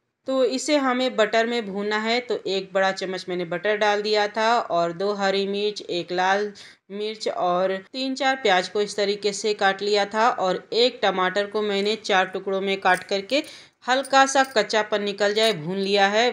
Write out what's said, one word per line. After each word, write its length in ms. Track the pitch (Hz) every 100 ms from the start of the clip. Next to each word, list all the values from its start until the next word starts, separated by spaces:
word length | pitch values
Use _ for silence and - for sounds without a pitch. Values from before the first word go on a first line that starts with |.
| _ _ -
तो 160 | 269 254
इसे 300 | 254 277 294
हमें 380 | 269 247 254 208
बटर 300 | 208 226 226
में 200 | 240 202
भूनना 300 | 190 208 214
है। 200 | 220 240
तो 160 | 240 214 -
एक 220 | 190 190
बड़ा 180 | 185 190
चम्मच 340 | 190 185 185 180
मैंने 160 | 180 175
बटर 300 | 175 208 208
डाल 240 | 208 208
दिया 260 | 208 208 208
था 200 | 220 220 240
और 320 | - 170 170
दो 200 | 170 196 202
हरी 300 | 196 196 196
मिर्च, 340 | 202 208 208
एक 300 | - 175 165
लाल 400 | 180 185 196 208 202 - - -
मिर्च 360 | 196 214 220 240
और 460 | - 180 175 190 190
तीन 300 | 190 269 269 262
चार 200 | 269 269
प्याज 320 | 220 185 185
को 120 | 214
इस 140 | 208 208
तरीके 380 | 202 202 202
से 200 | 196 220 208
काट 260 | 196 196
लिया 240 | 202 208 202
था 220 | 214 233
और 320 | - 185 180 - 208
एक 240 | 247 247
टमाटर 440 | 202 185 185 190 202
को 140 | 214
मैंने 320 | 214 196 202 214
चार 280 | - 190 185
टुकड़ों 340 | 190 190 190
में 180 | 196 196
काट 240 | 196 185 -
करके 380 | 196 196 269 311 - - _ -
हल्का 400 | 262 269 269 269
सा 160 | 277 262
कच्चापन 560 | 226 202 220 214 214
निकल 300 | 208 196 202
जाए 180 | 208 220 180
भून 220 | 151 190
लिया 300 | 196 202 196
है। 240 | 214 240